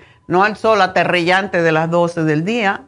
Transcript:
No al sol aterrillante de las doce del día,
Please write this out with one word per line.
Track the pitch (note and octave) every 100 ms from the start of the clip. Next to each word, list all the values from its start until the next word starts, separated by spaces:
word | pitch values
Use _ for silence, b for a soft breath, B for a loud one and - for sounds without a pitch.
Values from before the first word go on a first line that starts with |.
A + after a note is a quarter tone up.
| B B -
No | F3+
al | G#3+ G3+
sol | A3 G#3
aterrillante | F#3 F3+ F3 F3 E3+ F#3+ G3 F3
de | E3
las | D#3+ E3
doce | F3 E3+ E3+
del | D#3 D3+
día, | F3+ A#3+ G3 G#3+